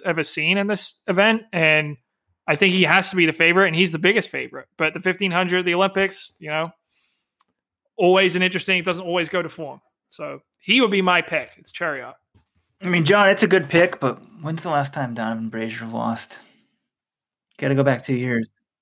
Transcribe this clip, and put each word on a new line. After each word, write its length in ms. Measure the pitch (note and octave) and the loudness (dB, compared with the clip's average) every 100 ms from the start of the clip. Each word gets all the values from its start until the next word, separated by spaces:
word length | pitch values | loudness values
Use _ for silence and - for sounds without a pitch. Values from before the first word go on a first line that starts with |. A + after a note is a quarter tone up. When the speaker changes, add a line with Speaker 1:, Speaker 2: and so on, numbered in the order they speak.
Speaker 1:
ever 180 | F#3+ D#3+ | -4 -2
seen 340 | - D#3 D#3 G3 | -4 -2 0 0
in 120 | G3+ | 0
this 340 | G3 - - - | -2 -4 -8 -2
event, 340 | F#3 G#3+ A3 - | 2 4 2 -2
and 440 | F3 D#3 D#3 D3 C#3+ _ _ _ _ - | 2 4 4 0 -10 _ _ _ _ -4
I 80 | |
think 200 | D3+ G3 | 2 2
he 100 | F#3 | 4
has 260 | D#3 F#3 F3+ | 4 4 2
to 60 | F#3 | 2
be 100 | D#3+ | 2
the 60 | |
favorite, 340 | D#3 E3 F3+ F#3+ | 4 4 4 2
and 80 | |
he's 160 | D#3+ F#3 | 2 0
the 80 | D#3+ | 2
biggest 300 | F3 G#3+ - | 2 2 -2
favorite. 400 | C#3 B2+ C3+ - - | -10 -10 -14 -16 -4
But 180 | D#3 | -4
the 60 | E3+ | -2
fifteen 320 | F#3 F#3 F#3+ | -4 -2 -2
hundred, 320 | F3 F3+ F3+ | 0 0 0
the 100 | F3+ | 0
Olympics, 580 | F3 F#3+ F#3+ F#3+ - - _ | 0 0 0 -2 -4 -14 _
you 120 | D3+ | -8
know, 200 | D#3 E3+ _ _ _ _ _ _ _ _ _ _ _ _ - | -6 -6 _ _ _ _ _ _ _ _ _ _ _ _ 0
always 400 | F3+ F#3+ F#3 F3+ | 4 4 4 2
an 60 | |
interesting, 360 | F3+ F3+ - F3+ | 0 -2 -2 -2
it 60 | |
doesn't 200 | F3 F3 | -2 -6
always 240 | F3 F3 D#3+ | -4 -4 -2
go 140 | F#3 | -4
to 60 | D#3+ | -6
form. 320 | - C#3+ - _ _ _ | -10 -14 -14 _ _ _
So 320 | - D3 C#3 _ _ | -14 -12 -12 _ _
he 200 | - A#3+ | -4 -2
would 120 | A3+ | 0
be 100 | G3 | 0
my 200 | F#3 F3 | 0 0
pick. 320 | - D#3+ A#2+ _ | -2 -8 -8 _
It's 160 | - | -18
Cheruiyot. 420 | - E3+ C3+ A#2+ - _ _ _ _ _ _ | -10 -8 -8 -14 -20 _ _ _ _ _ _
Speaker 2:
I 40 | F3+ | -2
mean, 180 | F3 | 0
John, 240 | D3+ G#3 G3 | 4 4 6
it's 140 | F#3+ | 4
a 60 | D#3+ | 4
good 200 | F#3 C#3 | 4 4
pick, 300 | E3+ F3 - | 2 2 0
but 220 | C3 - - - | -4 -4 -14 -12
when's 200 | D3+ D#3+ | -8 -6
the 80 | F3 | -2
last 240 | D3 C#3 | -2 -2
time 200 | D3+ B2+ | -6 -6
Donovan 340 | A2+ A2 A2+ A2+ | -4 -6 -4 -6
Brazier 380 | A2+ A2+ A#2 A2+ | -6 -6 -8 -8
lost? 520 | A2+ A#2 A2+ - - - _ _ _ _ _ _ _ _ _ _ - | -6 -4 -4 -8 -18 -20 _ _ _ _ _ _ _ _ _ _ -6
Gotta 160 | C#3 | 0
go 100 | C3+ | 2
back 180 | C3+ B2 | 2 0
two 140 | - B2 | -2 -4
years. 320 | B2+ A#2 A2 _ _ _ | 0 -2 -4 _ _ _